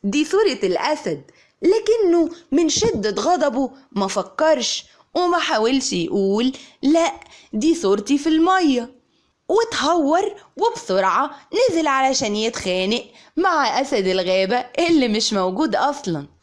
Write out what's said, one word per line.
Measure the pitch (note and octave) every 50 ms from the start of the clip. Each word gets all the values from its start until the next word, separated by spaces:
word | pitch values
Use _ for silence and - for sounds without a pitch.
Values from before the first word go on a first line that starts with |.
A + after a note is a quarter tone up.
| -
دي | G3+ G3 D4 D4+
صورة | D4+ - G4 A4 F#4+ B3+ G3+ -
الأسد، | F#3 F3+ - - C4+ D4+ D4+ - G3 D#3+ C#3+ - - _ _ _ _ _ _
لكنه | - E4 G4+ A4+ G#4+ G#4 A4+ A4+ G#4+ F4+ E4+ F4 E4 - - - - _
من | - D4 E4+ D#4
شدة | - - G#4 A#4 F#4+ A3 G3 G#3+ G3+ G3+
غضبه | - D4+ F4+ D#4 D4 C#4+ A3+ B3+ C#4 B3 - - _ _
ما | - G3 G3 F#3+
فكرش | - G#3+ F3+ - - - D#4 D#4 D#4 C4+ A3 - - - - _ _ _ _ _ _
وما | - F4+ F4+ F4 E4+
حاولش | D#4+ - D4 G#3+ A3 A3+ C4+ C4+ C4 - -
يقول: | F3+ E3+ - - G3+ G3 G3 G3 G#3+ A#3+ C4 C4 - - - _ _ -
"لا، | C4+ D#4 E4 E4 E4 - - - - - - - _ -
دي | G#3+ G#3+ D#4+ E4+
صورتي | - - F#3+ G3 G#3 G#3 - C#4 C#4
في | C#4+ E4
المية"، | D#4+ D#4+ D#4+ F4+ F#4 F#4+ F4+ D4 C4 A#3+ A#3 B3 - _ _ _ _ _ _ _ _ _ _ _
واتهور | E4+ G#4+ A#4 A4+ - - B3+ D4 E4+ F4 D4+ C4+ D#4 F4+ G#4 A4 - - - _ _ -
وبسرعة | G4 A#4 A4+ - - - F#3 F#3+ F#3+ F#3+ F3 G#3 C#4 D4 - - - _ - G4+ B4+ B4
نزل | F4+ E4 D#4+ D4
علشان | C4+ C4+ C4+ C4 C4+ B3+ - G#3+ G#3
يتخانق | G#3+ A3 A3+ A3+ - - F#3+ F3+ F#3 F#3 F#3+ A3 B3 - - - - - - _ -
مع | F4+ F#4+ E4+ D#4 C#4 A3+ - A3+
أسد | C4+ C4 - A3 F#3+ F#3
الغابة | F#3 F#3+ F#3 F3+ F#3 F#3+ F#3+ F#3+ A#3+ B3
اللي | - - - - E4+ E4+ E4+ D4+ B3+ G#3+
مش | G#3 A3 A3+ - A3
موجود | G3 F#3 F#3 F#3 G3+ D#4 C4+ -
أصلا. | - - C#4 C#4+ C#4 - G3 E3 D3 C#3+ D3 _ _